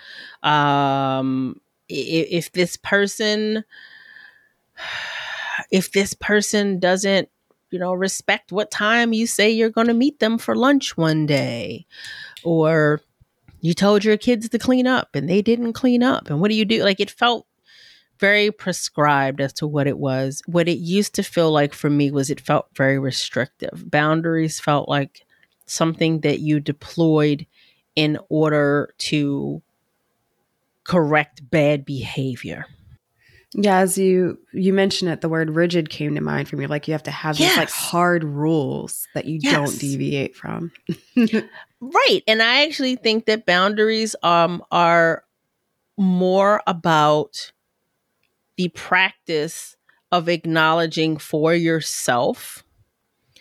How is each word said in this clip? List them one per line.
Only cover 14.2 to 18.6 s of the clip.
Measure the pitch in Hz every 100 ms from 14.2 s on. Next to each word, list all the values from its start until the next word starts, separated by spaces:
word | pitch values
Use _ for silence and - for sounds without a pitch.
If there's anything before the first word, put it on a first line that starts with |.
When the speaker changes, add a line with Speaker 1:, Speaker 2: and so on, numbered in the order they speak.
| - 240 226
Speaker 1:
to | 226
clean | - 254 254
up | 254 -
and | 139 139
they | 190
didn't | 214 233 233
clean | 226 254 240
up, | 247 - -
and | 147
what | 208
do | 214
you |
do? | 208 226
Like, | 202 190
it | 202
felt | - 240 233 - _ _ _ - - _ -
very | 196 208 208
prescribed | 208